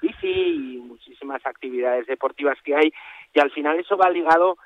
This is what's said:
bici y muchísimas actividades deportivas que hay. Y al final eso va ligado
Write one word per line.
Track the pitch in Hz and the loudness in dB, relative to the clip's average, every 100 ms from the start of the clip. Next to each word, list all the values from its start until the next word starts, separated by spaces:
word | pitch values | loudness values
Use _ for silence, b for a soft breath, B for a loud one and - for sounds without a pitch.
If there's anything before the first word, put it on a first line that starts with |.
bici | 156 - 190 185 180 160 131 127 | -6 -4 -4 0 0 -2 -6 -12
y | |
muchísimas | 123 117 - 127 139 135 135 | -16 -20 -20 -18 -10 -8 -8
actividades | - 135 127 123 123 120 | -10 -8 -4 -2 -2 -2
deportivas | 131 135 - 143 131 | -4 -4 -2 -2 -2
que | - 143 | -2 2
hay. | 156 - B B B 147 | 2 0 B B B 2
Y | |
al | 139 | 2
final | 156 147 160 | 0 -2 -2
eso | 175 196 | 0 2
va | 185 | 2
ligado | 175 160 165 185 175 | 2 4 4 4 0